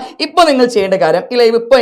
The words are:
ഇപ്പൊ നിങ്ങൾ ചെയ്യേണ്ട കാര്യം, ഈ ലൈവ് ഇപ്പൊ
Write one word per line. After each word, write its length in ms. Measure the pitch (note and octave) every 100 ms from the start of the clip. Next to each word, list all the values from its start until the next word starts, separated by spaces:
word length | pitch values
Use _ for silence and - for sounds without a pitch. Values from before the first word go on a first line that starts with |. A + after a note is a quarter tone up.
| - - D#4
ഇപ്പൊ 160 | F4+ E4
നിങ്ങൾ 160 | C4 B3 G#3
ചെയ്യേണ്ട 220 | F#3+ F#3+
കാര്യം, 220 | E3 E3 -
ഈ 40 | B3
ലൈവ് 160 | A3+ A3+
ഇപ്പൊ 140 | A#3 B3+